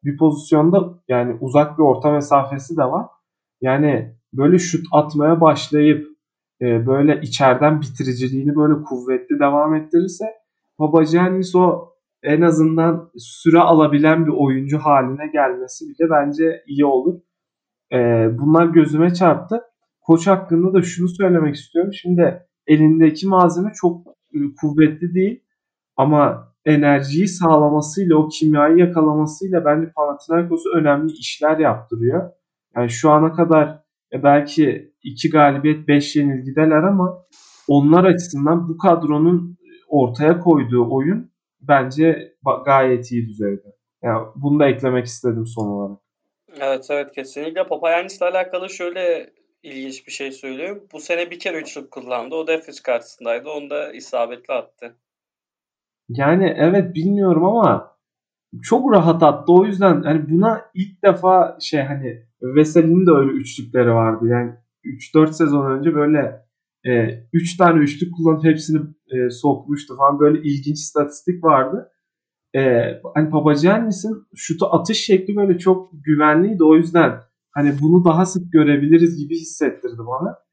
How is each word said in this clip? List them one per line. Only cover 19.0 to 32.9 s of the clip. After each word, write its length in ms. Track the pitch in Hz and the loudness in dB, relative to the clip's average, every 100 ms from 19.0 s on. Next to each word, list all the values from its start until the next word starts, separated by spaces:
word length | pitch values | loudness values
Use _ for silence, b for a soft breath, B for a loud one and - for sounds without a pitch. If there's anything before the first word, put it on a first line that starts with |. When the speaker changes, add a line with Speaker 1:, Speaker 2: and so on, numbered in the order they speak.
| 175 | 0
Speaker 1:
çarptı. 480 | 175 180 - - 226 - _ _ _ | 2 2 2 -2 -8 -8 _ _ _
Koç 260 | - 165 170 | 2 2 4
hakkında 460 | 190 190 165 180 | 0 2 0 2
da 100 | 185 | 0
şunu 260 | 175 - 175 | 0 -4 -6
söylemek 460 | - 190 175 151 | -2 0 2 0
istiyorum. 380 | 143 - 165 190 | -4 -6 -4 -4
Şimdi 540 | 196 180 175 165 - _ _ - | -6 -2 2 2 0 _ _ 0
elindeki 600 | 151 156 160 160 156 190 | 4 6 6 4 2 0
malzeme 440 | 185 180 165 208 | 4 4 2 -4
çok, 320 | - 180 175 - _ _ | -2 -2 -4 -14 _ _
e, 40 | 151 143 - | -6 -6 -4
kuvvetli 540 | 151 147 156 156 175 | -4 2 2 2 -4
değil 280 | 175 190 247 _ _ _ _ _ - | -2 -2 -4 _ _ _ _ _ -2
ama 560 | 135 151 135 117 - _ | 2 2 2 -2 -14 _
enerjiyi 640 | - 147 147 139 135 147 202 | 0 2 4 2 0 -2 -2
sağlamasıyla, 880 | - 170 156 147 151 147 - 185 156 | 0 2 4 4 0 -4 -4 2 2
o 120 | 156 | 2
kimyayı 480 | - 156 151 147 170 | 0 0 2 4 4
yakalamasıyla 880 | 175 170 156 151 151 - 190 180 | 4 2 0 0 -4 -6 -4 -2
bence 280 | 147 151 165 | 0 -2 -2
Panathinaikos'u 800 | - 147 143 - 165 175 165 - 175 | -4 -6 -6 -4 -2 -2 -4 -2 -2
önemli 340 | 147 143 156 | 0 0 -2
işler 460 | 151 - - 151 156 | -6 -14 -4 -2 0
yaptırıyor. 720 | 147 113 - 113 120 156 180 _ _ _ _ - | 0 -2 -8 -4 -2 -2 -6 _ _ _ _ -6
Yani 140 | 123 | -6